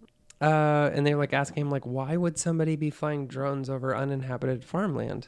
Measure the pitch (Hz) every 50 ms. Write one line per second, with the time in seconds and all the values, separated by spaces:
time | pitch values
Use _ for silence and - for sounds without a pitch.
0 | - - _ _ _ - - _ 147 151 156 156 151 151 151 147 147 143 - 143
1 | 143 147 147 143 143 135 - 135 143 - - 151 147 143 139 135 - 123 123 135
2 | 131 135 160 175 175 170 160 - - 170 165 160 160 160 160 147 156 151 143 -
3 | 151 151 151 143 139 123 - 131 135 139 139 139 131 127 135 131 127 131 120 113
4 | 135 139 139 135 131 127 127 120 - 131 131 117 - - - 175 202 196 143 117
5 | 113 113 - 143 -